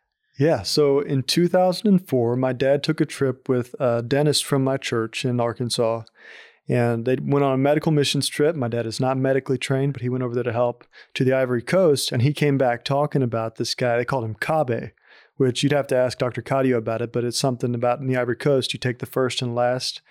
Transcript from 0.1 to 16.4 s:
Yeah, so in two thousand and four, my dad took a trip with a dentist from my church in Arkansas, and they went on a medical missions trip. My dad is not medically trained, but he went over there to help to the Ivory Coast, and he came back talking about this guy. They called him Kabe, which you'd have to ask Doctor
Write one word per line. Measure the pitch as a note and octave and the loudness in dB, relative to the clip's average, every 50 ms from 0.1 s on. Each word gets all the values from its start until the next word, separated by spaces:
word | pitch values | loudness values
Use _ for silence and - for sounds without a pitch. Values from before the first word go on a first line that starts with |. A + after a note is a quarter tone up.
| _ _ _ _ _ | _ _ _ _ _
Yeah, | - C#3 D#3+ D#3 A2+ | 0 2 2 2 0
so | F#2 - - D3+ D3 C#3+ C#3 C#3+ | -2 -2 0 2 4 4 4 2
in | - - D3 C3+ | 0 0 -2 -2
two | B2 - - E3+ F3 | -2 0 0 0 2
thousand | E3+ - F#3 F#3 F#3 F3 - - | 4 4 4 4 2 2 0 2
and | G#3+ F#3+ F3+ F#3 - | 4 4 4 2 0
four, | C3+ B2+ A#2 A#2 A#2+ | 0 0 2 0 0
my | B2+ C3 C3 | 0 0 -2
dad | B2+ A#2+ C3+ C3+ C#3+ C#3+ | -2 0 2 2 2 2
took | - - D#3 - | 0 -2 0 0
a | D#3+ | -2
trip | C#3+ - - C#3+ C3 B2+ - - - | -2 -2 -2 -2 -2 -2 -4 -2 -2
with | B2+ B2 A#2+ - - - | 0 0 -2 -4 -6 -2
a | C#3+ B2 A#2 A#2 | 0 0 0 0
dentist | A#2+ A#2+ C3+ C#3 D3 D3+ C#3 - - | 0 0 0 2 2 2 2 0 0
from | - C#3+ C3+ C3 | 0 0 0 0
my | C3 C3+ | 0 -2
church | C3+ - - B2+ A#2 A2+ A2+ - - - | -2 -4 -2 -2 -2 -2 -4 -4 -4 -2
in | B2+ B2 A#2+ | -2 0 0
Arkansas, | A#2 A#2 A2 - B2+ A#2 - - A#2 A2+ A2+ A2+ A2 - _ _ - - - - - - _ _ _ - | 0 -2 -2 -4 -6 -4 0 0 0 0 0 -4 -6 -12 _ _ -20 -20 -20 -20 -20 -20 _ _ _ -2
and | C3 B2 A#2+ A#2 A#2 A#2 A2+ | 0 2 2 2 0 0 0
they | B2+ C3 C3+ | 0 -2 0
went | D3 C#3 C#3 C#3+ C#3+ | 0 0 0 2 2
on | C#3 C3 | 2 2
a | |
medical | C3 C3+ C#3+ D3+ D#3 - E3+ | 2 2 2 2 2 2 2
missions | D#3 D3 C3+ - - D3 - | 2 2 2 2 0 -2 -2
trip. | - - - D3 D#3 F3 | -2 0 0 0 2 0
My | D3 B2 | 0 -4
dad | A#2 A2+ A#2 A2+ | -4 -2 -4 -4
is | A#2 A2+ - | -4 -4 -2
not | C3 C3 C3+ | -2 0 0
medically | C3 C3 C3+ C3+ C3+ B2+ - C3+ B2 | 0 0 2 0 0 0 -2 -4 -4
trained, | - - C3+ C3+ C#3 C#3+ | -2 -2 -2 0 0 -2
but | C#3 B2 | -2 -4
he | A#2+ B2 | -4 -4
went | B2+ B2+ B2+ | -2 -2 -4
over | A#2+ A#2+ | -2 -2
there | B2 | -2
to | A#2 A#2+ | -2 -2
help | A2+ A#2+ B2 A#2+ A#2+ - - _ _ - - _ - | 0 0 0 0 -2 -6 -14 _ _ -20 -20 _ -4
to | - | -2
the | C3+ B2+ | 0 2
Ivory | C3 C3 C3 B2 B2 A#2+ | 2 2 2 0 0 -2
Coast, | A#2 - E3+ F#3 F#3+ D#3+ C#3+ B2+ - - | -2 0 2 4 4 4 4 2 0 -2
and | C#3+ A#2+ | 0 0
he | A#2 D3 | 0 0
came | D3 - D3+ D3 C#3 C3+ | 2 2 2 2 2 2
back | C3+ B2 A#2+ A#2+ - | 2 2 0 0 -2
talking | - C#3 C#3 D3 D3 - D3 | -2 0 0 0 0 0 0
about | C3 A#2 A2+ A2+ A2 A2+ - | 0 0 -2 -4 -4 -6 -6
this | - B2 - - | -6 -6 -6 -4
guy. | - C3 B2 A#2 | -2 0 0 0
They | A#2+ B2 | 0 0
called | - C#3 C3 A2+ | 0 -2 -2 -2
him | A2+ G#2+ | -4 -6
Kabe, | - - - D#3+ D#3+ D3 B2 A2+ - - - - _ _ _ - - _ _ _ | -6 -4 -2 0 0 0 0 -2 -4 -6 -10 -16 _ _ _ -20 -20 _ _ _
which | - C3+ B2+ A#2+ - | 0 0 2 2 2
you'd | - - | 0 2
have | D3 C#3+ C3+ | 2 0 0
to | - C3+ | 2 2
ask | B2+ B2+ B2 - - | 2 2 0 0 -2
Doctor | C3 B2 - B2+ | -4 -4 -4 -6